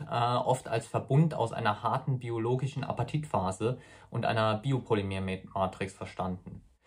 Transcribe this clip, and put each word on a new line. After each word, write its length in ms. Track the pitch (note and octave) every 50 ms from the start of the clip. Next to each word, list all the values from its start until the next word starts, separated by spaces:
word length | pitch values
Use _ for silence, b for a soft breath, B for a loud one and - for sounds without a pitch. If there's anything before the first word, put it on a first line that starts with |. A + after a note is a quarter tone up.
äh, 140 | D3 - -
oft 540 | A#2+ A#2+ A#2+ B2 A#2+ - - B2 - - -
als 180 | A2+ A#2 -
Verbund 460 | - - A2+ - - C3 C#3+ E3 D#3+ -
aus 200 | - A2+ A2 -
einer 300 | - A2+ G#2+ G#2 - -
harten 360 | A2 A2+ C#3+ - - C3 B2+
biologischen 640 | - A#2 A#2 A2+ A2 A#2 B2+ B2+ C#3 C3 - C3+ B2+
Apatitphase 920 | - - - - - - D3+ D3+ - - G2+ F#2 F#2 F#2 - G#2+ A#2+ B2+ B B B B B B B
und 160 | - A#2+ A2
einer 320 | - A2+ A2+ A2 A2 G#2+ G#2
Biopolymermatrix 1400 | - C#3 C3+ B2 - - A#2 G2+ G2 G2 F#2+ F#2+ F#2+ F#2 F#2 F#2+ - - - G2 F#2+ F#2 - - G2 F#2+ -
verstanden. 680 | - F#2+ - - - F#2 F#2 F2+ F2+ - - - - - - _ B B